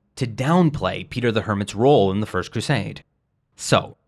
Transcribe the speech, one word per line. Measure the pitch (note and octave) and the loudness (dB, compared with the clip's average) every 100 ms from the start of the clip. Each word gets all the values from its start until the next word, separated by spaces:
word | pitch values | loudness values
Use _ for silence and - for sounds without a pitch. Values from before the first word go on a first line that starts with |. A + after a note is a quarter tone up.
| _ - | _ -8
to | A#2+ | -6
downplay | G#2+ C3 F3+ E3 C#3+ F#2 F#2+ F#2 | -2 2 4 4 2 -4 -4 -8
Peter | - A#2+ | -4 -2
the | A2 | 0
Hermit's | G#2+ G2+ G2+ | -2 -2 -4
role | G2+ B2+ C#3+ G2 | 0 4 6 4
in | F#2+ | 0
the | G#2+ | -2
First | F#2 E2+ | -4 -4
Crusade. | A#2 - C#3+ G#1+ - - _ _ _ _ - | -6 -2 -2 -4 -12 -18 _ _ _ _ -14
So, | - A2 - - | 0 0 0 -8